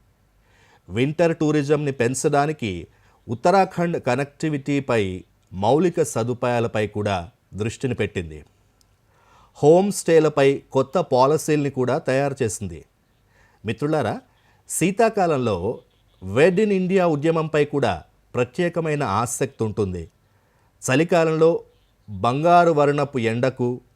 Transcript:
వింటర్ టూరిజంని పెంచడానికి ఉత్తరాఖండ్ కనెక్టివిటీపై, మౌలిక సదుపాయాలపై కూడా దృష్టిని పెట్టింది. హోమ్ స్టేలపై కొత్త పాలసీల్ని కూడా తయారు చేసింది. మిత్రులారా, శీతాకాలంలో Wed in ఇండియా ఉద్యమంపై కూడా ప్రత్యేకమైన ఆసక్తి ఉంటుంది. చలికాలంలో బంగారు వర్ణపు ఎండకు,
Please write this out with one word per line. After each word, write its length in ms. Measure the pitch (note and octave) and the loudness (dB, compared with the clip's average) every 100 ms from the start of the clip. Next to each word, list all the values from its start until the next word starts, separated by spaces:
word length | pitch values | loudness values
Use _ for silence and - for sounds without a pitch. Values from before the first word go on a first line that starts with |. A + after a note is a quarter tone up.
| _ _ _ _ _ _ _ _ - | _ _ _ _ _ _ _ _ -10
వింటర్ 480 | F#2+ C#3 D#3 E3+ D#3+ | -2 -2 0 0 2
టూరిజంని 560 | D3+ D3+ C#3 D3+ D3 | 0 0 2 0 0
పెంచడానికి 920 | C3+ A#2+ B2+ D#3+ C#3+ D3 D3+ A2 F2 - _ _ _ - | -2 -2 0 0 0 0 -2 -6 -6 -12 _ _ _ -12
ఉత్తరాఖండ్ 720 | A#2 F3 G3 F#3 - F3 D#3 | -4 2 2 2 0 -4 -2
కనెక్టివిటీపై, 1200 | B2+ B2 A2+ - D#3+ D3 C#3 C#3+ C3+ A#2 F#2+ F#2 - _ _ | -2 -2 -4 -6 -4 -4 -2 -4 0 0 0 -6 -14 _ _
మౌలిక 500 | F2+ G#2 C#3+ F3+ E3+ | -4 2 2 2 0
సదుపాయాలపై 840 | D#3 B2+ B2 A#2+ B2+ A#2+ A#2 A2 G#2 | -4 -2 -4 -2 -2 0 -2 -2 -4
కూడా 440 | G#2 G#2 F#2+ E2+ _ _ | -4 -4 -4 -6 _ _
దృష్టిని 400 | F#2 G#2 - C3 | -8 -8 -6 -6
పెట్టింది. 500 | G2+ G2+ G2 E2 D#2 - _ _ _ _ _ _ _ _ _ _ | -4 -4 -6 -10 -12 -20 _ _ _ _ _ _ _ _ _ _
హోమ్ 380 | - D3 E3+ G3+ | 0 4 6 4
స్టేలపై 720 | - - D#3+ D#3 D3 C#3 C3+ - | -2 2 4 4 2 2 2 -2
కొత్త 260 | C3+ C3 F#3 | -2 -2 -2
పాలసీల్ని 720 | E3+ B2 C3+ D#3 - D3+ C#3+ | 0 2 2 2 0 -2 -2
కూడా 280 | C3+ B2 C#3+ | -2 -2 -2
తయారు 380 | D3+ C3 C#3+ C3+ | -2 -2 -2 -2
చేసింది. 420 | A2+ - F#2+ E2 - _ _ _ _ _ _ _ G2+ | -4 -4 -10 -12 -20 _ _ _ _ _ _ _ -10
మిత్రులారా, 540 | A2+ D3 D#3 G#2+ G3+ - _ _ _ - | -6 -4 -2 -2 -6 -12 _ _ _ -10
శీతాకాలంలో 1120 | - F3 G3 A3+ A3 F3 C#3+ A#2+ F#2 G2 C3+ _ _ _ _ F#2 | -4 -2 2 0 2 0 0 0 -2 -4 -6 _ _ _ _ -4
Wed 220 | G#2+ F3 F3+ | 4 4 4
in 160 | G#3+ | 0
ఇండియా 340 | F#3+ F3+ F#3+ F3 | 0 0 2 2
ఉద్యమంపై 580 | D3 D#3+ D#3+ D#3 D3+ | 2 0 0 0 0
కూడా 380 | D3 C#3+ A#2 E2+ - _ _ | 0 0 -2 -2 -8 _ _
ప్రత్యేకమైన 680 | A#2 B2 - F3 E3+ D#3+ D3 | -4 -4 -2 -4 -2 -4 -2
ఆసక్తి 640 | B2 G2+ A#2+ - F#3+ - | -2 -2 -2 -4 -6 -4
ఉంటుంది. 460 | A2 G#2 G2 F2+ E2 _ _ _ _ _ _ _ | -6 -2 -4 -4 -12 _ _ _ _ _ _ _
చలికాలంలో 800 | - C3 E3+ F3 E3 D#3+ D#3+ D#3+ - _ _ _ - | -2 0 2 2 2 4 2 2 -6 _ _ _ -16
బంగారు 600 | G2 A#2 C3+ E3 F3 E3+ | -4 -2 0 4 6 6
వర్ణపు 480 | D3+ C#3+ C#3+ C#3 C3 | 4 2 2 -2 -2
ఎండకు, 640 | A2+ A#2 C3 C3 B2 B2+ _ | -2 0 -2 -2 -4 -4 _